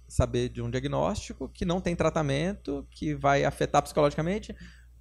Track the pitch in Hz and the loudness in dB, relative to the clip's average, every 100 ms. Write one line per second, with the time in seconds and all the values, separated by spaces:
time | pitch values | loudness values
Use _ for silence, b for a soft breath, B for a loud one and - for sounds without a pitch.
0 | - - 120 120 123 120 120 127 139 135 | -4 0 2 0 -2 -4 -4 -2 -2 0
1 | 160 208 - - 269 - 185 185 180 170 | 0 -2 -8 -10 -12 -4 -2 0 0 0
2 | 156 165 147 139 180 208 - 139 - - | 2 2 0 0 -2 -4 -6 -6 -8 -6
3 | 156 143 139 143 143 - - 147 - 170 | -4 0 4 4 4 0 2 2 2 2
4 | 147 156 160 214 - B 175 B B - | 2 2 -2 -4 -6 B -18 B B -2